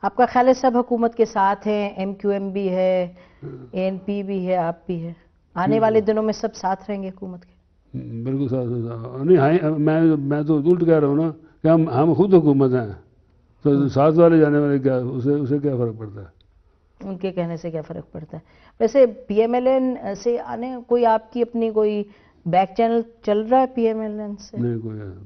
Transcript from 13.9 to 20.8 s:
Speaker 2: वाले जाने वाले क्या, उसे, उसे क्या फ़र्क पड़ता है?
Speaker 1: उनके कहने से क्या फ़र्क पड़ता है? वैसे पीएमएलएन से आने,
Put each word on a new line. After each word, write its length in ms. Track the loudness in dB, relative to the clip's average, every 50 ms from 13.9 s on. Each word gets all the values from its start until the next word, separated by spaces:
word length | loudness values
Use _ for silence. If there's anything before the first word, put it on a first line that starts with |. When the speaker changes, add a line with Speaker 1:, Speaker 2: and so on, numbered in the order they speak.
| 2 4 4 4
Speaker 2:
वाले 280 | 6 6 6 6 8 6
जाने 200 | 6 4 4 2
वाले 200 | 2 2 0 0
क्या, 180 | 0 0 0
उसे, 320 | 0 -2 -4 -6 -4 -2 -2
उसे 300 | -2 0 0 -2 -2 -2
क्या 180 | -2 -2 -2
फ़र्क 180 | -2 -4 -4 -6
पड़ता 260 | -8 -14 -14 -14 -16
है? 160 | -18 -20 _ _ _ _ _ _ _ _ _ _ _ _ _ -16 -14
Speaker 1:
उनके 260 | -12 -12 -8 -8 -8
कहने 260 | -6 -6 -6 -6 -8
से 140 | -10 -10 -10
क्या 100 | -10 -10
फ़र्क 240 | -10 -10 -14 -16 -16 _ -16
पड़ता 240 | -16 -16 -14 -16
है? 60 | -18 _ _ _ _ _ _ _ -2
वैसे 260 | -2 2 4 4 4
पीएमएलएन 1080 | 4 2 -6 -8 -2 0 0 2 2 0 0 2 2 2 2 0 -2 -4 -6 -8 -10 -10
से 220 | -6 -4 -4 -4
आने, 440 | -4 -6 -10 -10 -10 -10 -10 -12 -12